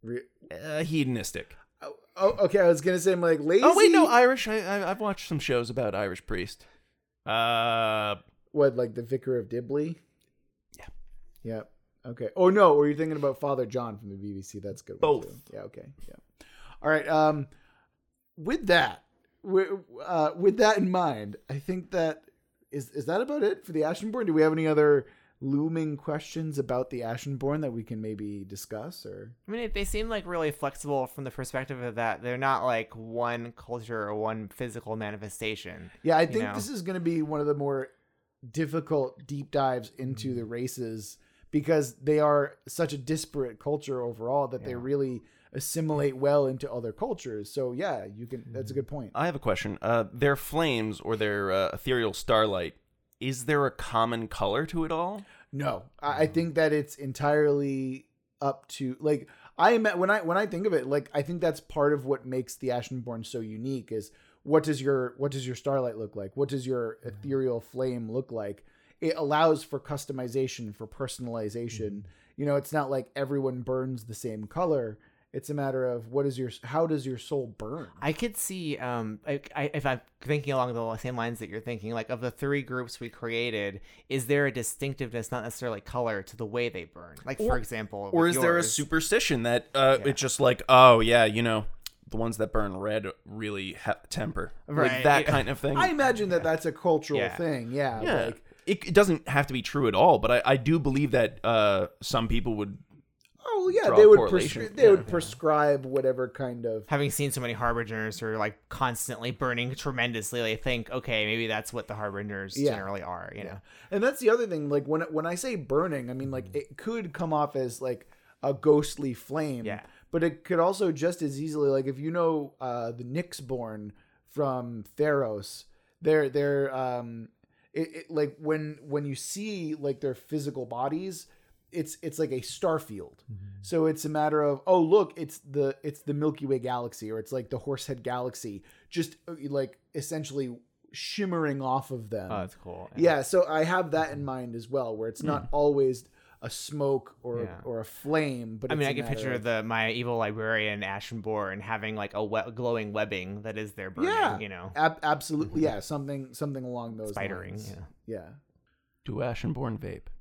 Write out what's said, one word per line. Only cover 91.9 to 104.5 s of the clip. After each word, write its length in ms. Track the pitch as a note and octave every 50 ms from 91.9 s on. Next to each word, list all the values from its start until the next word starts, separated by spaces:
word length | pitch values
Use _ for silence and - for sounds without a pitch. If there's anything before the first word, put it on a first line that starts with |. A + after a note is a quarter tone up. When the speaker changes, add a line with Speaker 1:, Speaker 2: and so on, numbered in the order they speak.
| _ _ _ -
Speaker 2:
the 80 | -
ones 180 | A2 A2+ A#2 A2+
that 140 | G#2+ A2 -
burn 240 | - A2+ G#2 G2+ F#2+
red 320 | F#2 G2 G#2+ G#2+ A2 G2+ F#2+ - _ _
really 480 | - G2 G#2+ A2 G#2 G#2 G2 F#2+ F#2+ -
have 360 | - - A2 - - - -
temper, 420 | - - A2+ - - - - - - - -
like 100 | - D3
Speaker 3:
Right. 260 | D3 D3 B2+ C3 B2+ -
Speaker 2:
that 160 | - C#3+ C#3 C#3+
Speaker 3:
Yeah. 80 | D3
Speaker 2:
kind 160 | D3 C#3 - -
of 100 | C3+ -
thing? 180 | - C#3 C#3
Speaker 1:
I 100 | D3 F4+
imagine 400 | F#4 D#4+ D4 C#4 C4 A#3+ A3 G#3 F#3+
that 140 | F3+ E3+ -
Speaker 3:
Yeah. 80 | D#3+
Speaker 1:
that's 140 | D#3+ D#3 -
a 80 | E3 -
cultural 480 | - - F3+ D#3+ D3+ D#3 - D3 C3+
Speaker 3:
Yeah. 160 | G2+ F#2+ -
Speaker 1:
thing. 340 | - E3+ D#3+ D3 B2+ A#2 A#2
Yeah. 300 | B2+ C#3+ C#3+ C3 A#2 A2
Speaker 2:
Yeah. 240 | A2 F4 - C#3 G2
Speaker 1:
Like, 180 | - A#2 - - - - _ _
Speaker 2:
It, 200 | - E3+ F3 - -
it 40 | E3+
doesn't 340 | G3+ G#3 F#3+ E3 D3+ - -
have 180 | C3+ C#3+ C#3+
to 60 | - C3
be 80 | B2 -
true 240 | - - C#3+ C3+
at 80 | A2+ F#2+
all, 240 | F#2 C3+ F3+ D3+ G#2
but 100 | - A2+
I, 120 | B2 A#2+ -
I 120 | B2+ C#3
do 200 | C#3 A#2 D3 D#3+
believe 340 | E3+ C3+ C#3 C3 C#3 D3 C3+
that, 280 | B2 B2+ A2+ G#2+ - - -
uh, 440 | A2 A#2 A2 G#2+ G#2 G2 F#2+ F#2 - - _
some 260 | - - - A#2+ A#2
people 280 | A2+ - A#2 - A#2 A2+
would 200 | G#2 G#2 G2+ G2 - - _ _ - _ _ _ _ _ _ _ _ -
Speaker 1:
Oh 260 | - A4+ G4+ F4+ F#4 F4+
yeah, 140 | A4+ -
Speaker 2:
draw 100 | - -
Speaker 1:
they 60 | G#4 G#4+
Speaker 2:
a 40 | -
Speaker 1:
would 80 | G#4+
Speaker 2:
correlation. 440 | - - F3+ F#3+ F#3 - -